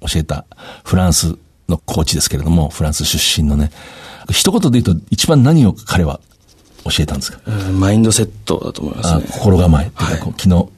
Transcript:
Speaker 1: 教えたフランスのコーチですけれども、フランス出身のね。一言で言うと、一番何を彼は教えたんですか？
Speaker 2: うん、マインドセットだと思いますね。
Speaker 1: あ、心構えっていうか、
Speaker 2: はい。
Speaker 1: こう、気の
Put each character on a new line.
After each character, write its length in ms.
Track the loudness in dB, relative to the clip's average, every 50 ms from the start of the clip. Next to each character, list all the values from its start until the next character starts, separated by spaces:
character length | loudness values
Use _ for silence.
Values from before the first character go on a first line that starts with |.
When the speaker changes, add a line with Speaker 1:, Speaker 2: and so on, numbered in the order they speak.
| -10
Speaker 1:
教 140 | -4 -4 -4
え 40 | -2
た 200 | -4 -6 -8 -10 _ -20 -20 -20 -20 -20 -18 -6
フ 120 | -2 0
ラ 120 | 2 2 2
ン 40 | 2
ス 220 | 2 0 -2 -4 -6 -10 _ _ _ _ -4
の 100 | -4 -4
コ 240 | -4 -6 -4 -4 -2
ー 20 |
チ 100 | -2 -2
で 60 | -2
す 80 | -2 -4
け 80 | -4
れ 80 | -4 0
ど 60 | 0
も、 180 | 2 2 2 0
フ 160 | -2 -4 -4
ラ 60 | -4
ン 40 | -4
ス 100 | -4 -4
出 380 | -4 -2 -2 -2 -2 0 0 0
身 60 | 0
の 80 | 0
ね。 140 | 0 -2 -2 -4 -10 -18 -20 -20 -20 -20 -20 -20 -14 -8 -4
一 220 | -4 0 0 0 0
言 80 | 2 2 2
で 100 | 2 2
言 140 | 2 2 0
う 40 | -2
と、 60 | -2 -4
一 160 | -4 -2 0
番 160 | 2 4 4 6
何 220 | 6 6 6 4
を 60 | 4 2
彼 320 | 0 -4 -2 0 0 0
は 160 | 0 -2 -6 _ _ _ _ _ _ _ _ _ _ _ -14 -8
教 60 | -4 -2 -2
え 60 | -2
た 80 | -2 -4
ん 40 | -6
で 60 | -8
す 80 | -10 -12
か？ 80 | -12 -10
Speaker 2:
う 260 | -8 -6 -6 -4 -2 0
ん、 80 | 0
マ 120 | 2 2 4
イ 60 | 4
ン 40 | 4
ド 100 | 4 2
セ 120 | 2 0
ッ 60 | -2 -6 -8 -6
ト 160 | -6 -4 -4 -4
だ 80 | -8 -10
と 100 | -8 -8
思 100 | -8 -8
い 20 |
ま 80 | -6 -2
す 140 | 0 0
ね。 80 | 0 -2
Speaker 1:
あ、 60 | -4 -6
心 260 | -2 0 2 4 4
構 240 | 4 4 4 4 2
え 40 |
っ 40 | -2
て 120 | -4 -4 -4
い 40 |
う 0 |
か、 60 | -4 -4
Speaker 2:
は 60 | -4
い。 20 |
Speaker 1:
こ 100 | -6 -8
う、 40 | -8
気 140 | -2 2 2
の 220 | 2 2 2 -2 -6